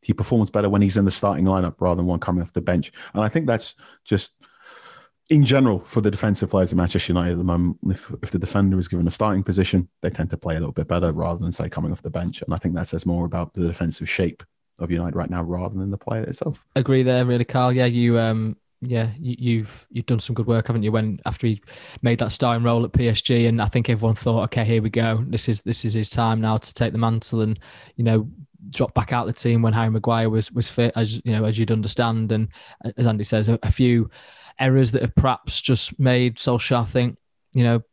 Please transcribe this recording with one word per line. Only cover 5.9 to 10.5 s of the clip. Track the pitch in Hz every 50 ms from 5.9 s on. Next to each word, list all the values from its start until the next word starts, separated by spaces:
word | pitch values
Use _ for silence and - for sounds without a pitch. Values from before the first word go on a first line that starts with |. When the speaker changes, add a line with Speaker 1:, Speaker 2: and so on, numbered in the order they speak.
| - 117
Speaker 1:
the | 104 104
defensive | 101 - - 107 98 - - -
players | - 95 92 87 -
at |
Manchester | 87 87 87 - 87 - - 87
United | 90 85 87 87
at |
the | 85 90
moment. | 90 87 87 87 87 82 - -
If, | - 95 - - - - -
if | - -
the | - 90
defender | 90 - - 101 98 98 95 92
is | 85 -
given | - 87 87
a | 85
starting | - - 107 107 101 95 -
position, | - 90 92 92 - - 92 87 - _ _
they | - 82
tend | - - 82 -
to | -
play | - - 85